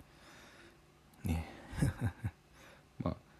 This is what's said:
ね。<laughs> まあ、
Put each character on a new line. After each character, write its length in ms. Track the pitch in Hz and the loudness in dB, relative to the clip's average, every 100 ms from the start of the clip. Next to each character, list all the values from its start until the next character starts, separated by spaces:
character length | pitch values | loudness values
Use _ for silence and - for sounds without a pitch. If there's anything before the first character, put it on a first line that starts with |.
| - - - - - - - - - - - - | -20 -20 -18 -18 -18 -18 -20 -20 -20 -20 -20 -4
ね。 380 | 92 82 80 - - - | 2 2 0 -8 -8 4
<laughs> 1160 | 131 - 104 - - - - - - - - - | 4 4 0 2 -2 -4 -12 -20 -20 -20 -20 -2
ま 120 | - | 0
あ、 60 | - - - | 0 -8 -20